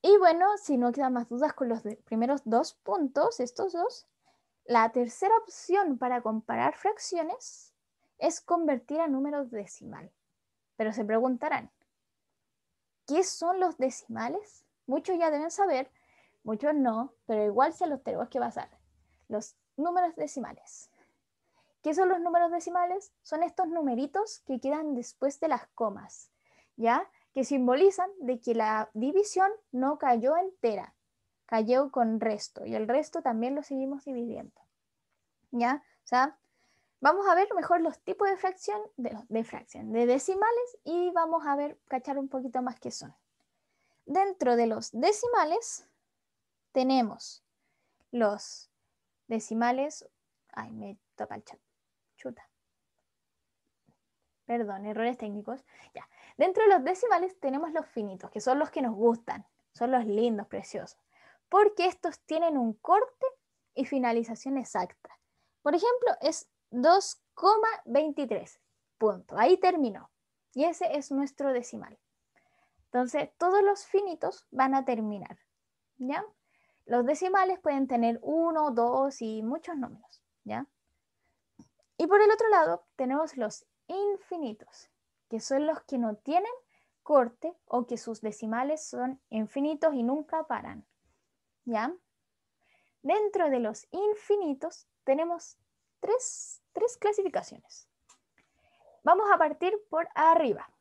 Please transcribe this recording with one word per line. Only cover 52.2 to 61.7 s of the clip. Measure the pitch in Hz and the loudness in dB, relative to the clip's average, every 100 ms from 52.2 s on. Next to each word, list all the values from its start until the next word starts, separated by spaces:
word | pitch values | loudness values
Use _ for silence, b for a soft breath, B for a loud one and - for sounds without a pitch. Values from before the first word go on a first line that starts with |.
| 254 240 _ _ _ _ _ _ _ _ _ _ _ _ _ _ _ _ _ _ _ _ | -14 -14 _ _ _ _ _ _ _ _ _ _ _ _ _ _ _ _ _ _ _ _
Perdón, | - 240 208 196 208 | -6 -4 -4 -8 -8
errores | 214 233 | -4 -4
técnicos. | 240 214 208 208 262 _ b b | -4 -10 -10 -10 -14 _ b b
Ya. | - - b b | -20 -20 b b
Dentro | - 349 381 | 0 2 6
de | 427 | 6
los | 370 | 6
decimales | 262 370 480 359 370 - | 4 0 2 2 2 -4
tenemos | 277 269 320 | -4 -4 -4
los | 320 | -4
finitos, | 302 240 208 185 - | -4 -8 -8 -10 -12
que | 208 | -4
son | 262 285 | 0 2
los | 302 | 0
que | 330 | -2
nos | 247 | -2
gustan, | 202 233 233 - 208 - _ _ | 4 4 2 -4 -12 -12 _ _
son | - 240 | -4 0
los | 254 | 0
lindos, | 220 208 240 214 202 | 2 0 0 0 -6
preciosos, | 196 - 208 - - _ b b b _ | -10 -10 -12 -14 -20 _ b b b _
porque | 381 415 | 6 6